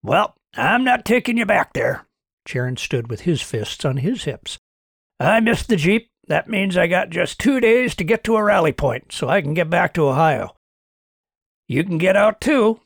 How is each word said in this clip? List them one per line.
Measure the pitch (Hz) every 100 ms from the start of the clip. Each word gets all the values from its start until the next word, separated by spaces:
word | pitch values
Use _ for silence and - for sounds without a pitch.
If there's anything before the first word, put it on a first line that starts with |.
"Well, | - 165 208 _ _
I'm | - 131 233
not | 262 240
taking | - 240 247 233
you | 208
back | 190 -
there." | - - - - _ _ _ -
Charon | 127 127 127
stood | - 127 117
with | 110
his | 175 151
fists | - 113 104 -
on | 143 131
his | 151 247
hips. | - - - - _ _ _ _ _ _
"I | 139 226
missed | 226 220 -
the | 202
Jeep. | 160 220 - _ _
That | 156 -
means | 208 196 180
I | 170
got | 180 185
just | 170 175 -
two | - 269
days | 220 240 247 -
to |
get | 175 220 -
to | 220
a |
rally | 208 190 165
point | - 143 120 _
so | - 131
I | 185
can | 143 160
get | 160
back | 170 175 175
to | 143
Ohio." | 131 160 127 92 _ _ _ _ _ _ _ _ _ _ _ _
"You | 123
can | 185 165
get | 180 196
out | 208 208
too." | - 285 214 226